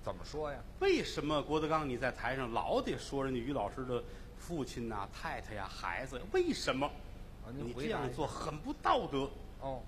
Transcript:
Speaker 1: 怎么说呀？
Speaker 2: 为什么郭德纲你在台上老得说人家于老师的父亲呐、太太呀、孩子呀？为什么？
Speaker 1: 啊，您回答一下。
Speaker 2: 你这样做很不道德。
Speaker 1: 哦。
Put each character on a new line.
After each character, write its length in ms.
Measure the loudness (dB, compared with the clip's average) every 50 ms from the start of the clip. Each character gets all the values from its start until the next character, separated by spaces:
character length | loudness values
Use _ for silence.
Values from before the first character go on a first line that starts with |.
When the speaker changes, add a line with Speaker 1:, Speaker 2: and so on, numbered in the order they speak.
| -4
Speaker 1:
怎 120 | -6 -6
么 80 | -6 -6
说 280 | -6 -4 -4 -4 -4
呀？ 80 | -4 -6 -8 -10 -4 2
Speaker 2:
为 240 | 6 6 6 6 4
什 200 | 2 0 0 2
么 180 | 4 4 2
郭 180 | 4 4 4 4
德 80 | 4 6
纲 200 | 4 4 4 2
你 100 | 0 2
在 140 | 2 0
台 240 | 0 2 0 0 0
上 160 | 2 0 2 2
老 280 | 2 2 4 2 2
得 160 | 2 2 -2 -2
说 280 | -2 -2 0 0 2
人 80 | 2 2
家 60 | 0
于 120 | 0 2
老 180 | 2 2 2 0
师 140 | 0 -4 -2
的 200 | 0 0 0 0 -2 -10 -12 -12 -12 -12 -12
父 260 | -8 -4 -2 -2 -2
亲 240 | -2 -2 -4 -4 -2
呐、 220 | -2 -4 -4 -6
太 300 | -6 -6 -4 -4 -4 -4
太 140 | -6 -6 -6
呀、 120 | -6 -6 -6
孩 380 | -6 -4 -2 -2 0 0 -2
子 120 | -4 -6 -6
呀？ 40 | -6 2
为 220 | 4 4 4 4 2
什 200 | 2 2 2 4
么？ 120 | 4 4 0 0 -4 -10 -10 -10 -10 -10 -12 -12 -12 -10
Speaker 1:
啊， 80 | -8 -6
您 200 | -4 -4 -4 -2
回 160 | -2 -2 0
答 0 |
一 20 |
下。 60 | 0 0
Speaker 2:
你 100 | 0 -2
这 0 |
样 60 | 0
做 120 | 0 -2
很 320 | -2 -2 -2 -4 -4 -4 -4
不 140 | -4 -6 -6
道 320 | 0 4 4 6 6 4 2
德。 220 | 2 0 0 0 -4 -8 -10 -12 -12 -8
Speaker 1:
哦。 220 | -6 -4 -4 -4 -6